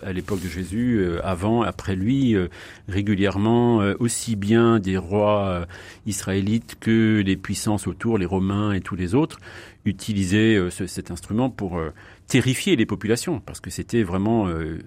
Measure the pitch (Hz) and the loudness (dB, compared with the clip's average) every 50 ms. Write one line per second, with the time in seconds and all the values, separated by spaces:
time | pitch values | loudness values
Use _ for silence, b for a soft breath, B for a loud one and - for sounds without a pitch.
0 | - 101 92 90 87 - 104 90 87 90 80 92 92 80 98 113 123 123 120 104 | -8 -8 -6 -6 -4 -4 -4 -4 -4 -6 -6 -8 -6 -6 -4 -2 0 2 2 2
1 | 92 87 82 85 80 95 92 82 95 107 117 120 107 85 - - - 98 98 92 | 2 0 0 -2 -2 -4 -2 -2 0 0 2 2 0 -2 -4 -6 -4 -4 -2 0
2 | 95 113 135 139 135 120 110 95 90 85 B B B B B B B - 90 101 | 0 0 2 2 4 4 4 2 2 -2 B B B B B B B -6 -4 -2
3 | 101 107 104 90 101 98 90 98 104 110 117 120 120 120 117 107 101 101 95 - | 0 0 2 2 2 0 2 2 2 4 4 4 4 4 4 4 4 2 0 0
4 | 120 120 - - - 117 113 98 98 101 113 117 117 117 113 110 90 95 95 95 | 0 -2 -2 -4 -4 -4 -4 -2 2 4 6 6 6 6 6 4 2 0 -2 -2
5 | 87 85 98 104 104 104 104 104 98 95 90 87 87 90 B B B B B B | -2 0 0 2 4 4 4 2 2 0 -2 -4 -6 -8 B B B B B B
6 | - 110 95 - - 98 95 98 98 101 110 117 - - - - - 113 113 113 | -6 -6 -6 -4 -2 -2 0 0 0 0 0 -2 -2 -6 -14 -4 0 2 4 4
7 | 110 110 110 107 101 95 95 92 - - 98 - - 110 104 98 - 92 85 - | 4 4 4 4 4 2 0 0 -2 -6 -6 -4 -2 -2 -2 -2 -2 -6 -6 -4
8 | - 117 113 101 90 85 95 92 95 95 98 101 107 104 101 90 - - 104 87 | -2 0 0 0 0 0 0 0 0 0 0 0 0 0 -2 -2 -4 -6 -6 -4
9 | 92 85 101 139 160 156 - B B B B B B B B B - 104 92 - | -2 0 2 2 2 0 -4 B B B B B B B B B -4 -4 -4 -4
10 | - - 107 98 98 87 98 107 110 113 110 101 90 90 - - 98 87 - - | -4 -4 -2 0 0 2 4 4 6 6 4 4 2 0 -4 -6 -8 -8 -8 -10
11 | 87 - 87 85 - - 101 113 131 131 110 - 104 87 90 85 80 76 B B | -10 -8 -10 -10 -8 -4 -2 0 -2 -2 -2 -4 -6 -4 -4 -4 -4 -6 B B
12 | B B B B B - - 127 117 127 120 - - 202 175 120 110 - 104 92 | B B B B B 0 0 2 2 2 0 0 0 2 2 2 2 0 -2 -2
13 | - 104 113 - - 185 160 107 - - - - - 92 - - 85 - 117 120 | -2 0 -2 0 -2 -4 -6 -6 -6 -10 -14 -12 -12 -10 -8 -8 -6 -2 0 0
14 | 107 85 92 95 98 110 117 113 101 90 82 80 80 80 82 - - | 0 0 0 -2 0 2 2 2 0 0 -2 -4 -4 -6 -8 -10 -12